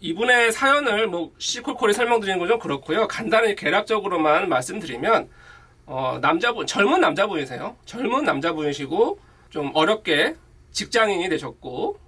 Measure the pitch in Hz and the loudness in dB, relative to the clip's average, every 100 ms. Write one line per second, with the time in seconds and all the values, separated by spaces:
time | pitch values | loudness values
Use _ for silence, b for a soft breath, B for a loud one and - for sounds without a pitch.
0 | 160 170 247 240 233 - 269 285 269 208 | -8 -2 2 4 4 2 2 2 2 0
1 | 220 170 160 _ - 240 254 - 214 208 | -2 -2 -8 _ -8 -6 -6 0 2 2
2 | 233 233 196 185 170 - - 139 - 170 | 2 2 2 -2 0 0 0 -8 -2 0
3 | - - 127 220 226 202 151 190 208 214 | 0 -2 0 2 2 0 0 -2 0 -2
4 | 196 170 156 160 190 - 127 214 - 120 | 0 0 2 2 2 -2 -2 -10 -10 -4
5 | 185 196 - B B B B B - 131 | 2 2 2 B B B B B -10 -4
6 | 127 131 147 165 240 220 151 - 202 359 | -4 0 2 2 0 -2 -4 2 4 4
7 | 196 147 208 165 135 123 - - - 233 | 2 2 0 -2 -6 -8 -10 -12 -16 -6
8 | 262 262 262 139 165 156 151 139 135 185 | -2 0 0 0 -2 -2 -4 -4 -6 0
9 | 269 403 b b b 151 143 - 214 - | 0 0 b b b -8 -2 2 2 2
10 | 185 151 233 - _ - - - 202 233 | 0 0 0 -2 _ -20 -12 -10 -2 0
11 | 214 185 185 160 131 113 131 127 403 403 | 2 0 -2 -4 -6 -12 -12 -6 -6 -6